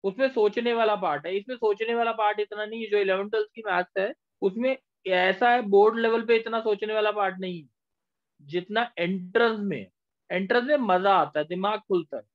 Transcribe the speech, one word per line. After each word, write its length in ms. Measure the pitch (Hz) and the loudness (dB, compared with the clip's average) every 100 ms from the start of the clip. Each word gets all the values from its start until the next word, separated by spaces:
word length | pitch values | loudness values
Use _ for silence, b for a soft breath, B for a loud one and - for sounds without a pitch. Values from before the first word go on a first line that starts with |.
उसमें 260 | 196 196 262 | -6 -2 0
सोचने 440 | 254 208 208 233 | 2 2 2 -2
वाला 220 | 233 220 208 | 2 2 0
part 300 | 180 147 160 | -2 -2 -4
है, 100 | 196 | -6
इसमें 200 | 202 247 | -6 -2
सोचने 380 | 220 208 226 | -2 0 -2
वाला 180 | 233 233 | 0 0
part 280 | 220 208 208 | 0 -2 0
इतना 260 | 208 208 214 | -6 -6 -8
नहीं 180 | 226 | -8
है। 60 | 220 | -2
जो 80 | 208 | 0
इलेवन 320 | 196 190 202 | 2 0 -2
ट्वेल्थ 180 | 220 214 | -4 -4
की 80 | - 214 | -8 -2
maths 320 | 180 180 196 | -2 -2 -4
है, 160 | 202 330 _ _ | -4 -6 _ _
उसमें 360 | 190 190 254 262 _ _ 185 | -4 0 -2 -4 _ _ -2
ऐसा 440 | 180 185 190 240 | 2 2 2 2
है, 120 | 240 | 2
board 360 | 208 196 214 226 | 4 6 6 4
level 280 | 226 226 226 | 0 0 2
पे 100 | 226 | 2
इतना 240 | 226 226 | 2 -2
सोचने 340 | 220 208 214 | 0 -2 -2
वाला 180 | 214 214 | 0 0
part 260 | 208 196 185 | 0 -2 -2
नहीं 240 | 185 175 | -8 -10
है 60 | 143 _ _ _ _ _ _ _ | -14 _ _ _ _ _ _ _
जितना 500 | 143 175 180 214 240 - | -6 -6 -2 -4 -4 -4
entrance 600 | 175 190 180 226 233 220 | -2 -2 -2 0 2 0
में। 300 | 202 139 98 _ _ _ _ | -4 -6 -8 _ _ _ _
Entrance 340 | 180 190 233 | -6 0 0
में 120 | 247 294 | 2 0
मजा 380 | 220 180 196 | 2 2 4
आता 260 | 190 147 151 | 2 2 -2
है, 60 | 156 | -4
दिमाग 340 | 180 196 214 | -4 -4 -4
खुलता 360 | _ 185 156 120 | _ -2 -2 -12
है। 60 | _ | _